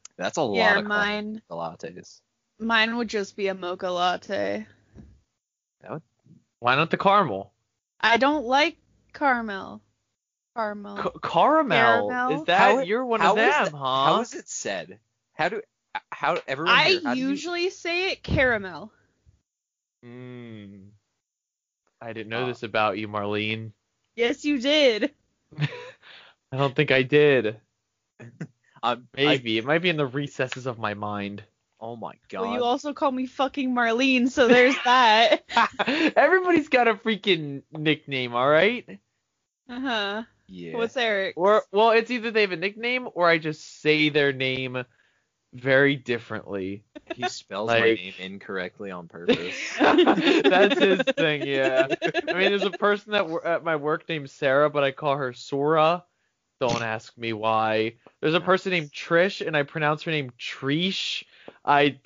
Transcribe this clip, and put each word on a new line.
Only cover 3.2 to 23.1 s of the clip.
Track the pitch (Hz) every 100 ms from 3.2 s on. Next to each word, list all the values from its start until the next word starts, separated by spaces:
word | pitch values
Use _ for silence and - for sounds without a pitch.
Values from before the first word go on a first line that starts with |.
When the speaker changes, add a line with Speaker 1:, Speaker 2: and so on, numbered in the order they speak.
| 196 -
Speaker 2:
be | 190
a |
mocha | 190 175 190 185
latte. | 175 180 185 - 202 196 214 214 _ _ 71 - _ _ _ _ _ _ _
Speaker 1:
That | 98
would | 151 - _ _ - _ _
Speaker 3:
Why | 120 135
not | 165
the | 180
caramel? | 196 202 151 95 98 _ _ _ _ _
Speaker 2:
I | 220 233
don't | 269 302
like | 233 269 320 - _ _ _
caramel. | - 285 240 220 196 - 208 _ _ _ _ _ _ _
Caramel. | 240 214 208 202 202
Speaker 3:
C-, | 180 160
caramel? | - 165 226 320 269 147 240 - -
Speaker 2:
Caramel. | 247 254 196
Speaker 3:
Is | 214
that | 185
Speaker 1:
How | - 262
it, | 226
Speaker 3:
you're | 233
one | 254 220
Speaker 1:
how | 170
Speaker 3:
of | 214
Speaker 1:
is |
Speaker 3:
them, | 226 294
Speaker 1:
that, | 190
Speaker 3:
huh? | 147 131 131
Speaker 1:
how | 143 202
is | 240
it | 320 -
said? | - 107 92 82 104 _ _ _
How | - 170
do, | 220 - _ _ - -
how, | - 143 175 -
everyone | 135 175
Speaker 2:
I | 254 311
Speaker 1:
here, | 359
how | 285
do | 254
you | 269
Speaker 2:
usually | 285 330 349 359
say | - 339 349 381
it | -
caramel. | - 294 254 214 190 151 214 _ _ _ _ _ _ _ _ _ _ _
Speaker 3:
Mm. | 120 123 123 123 120 110 101 101 101 107 _ _ _ _ _ _ _ _ _ _
I | 117
didn't | 110 107
know | 117
Speaker 1:
Uh, | 127
Speaker 3:
this | 117
about | 113 110 107 98
you, |
Marlene. | 107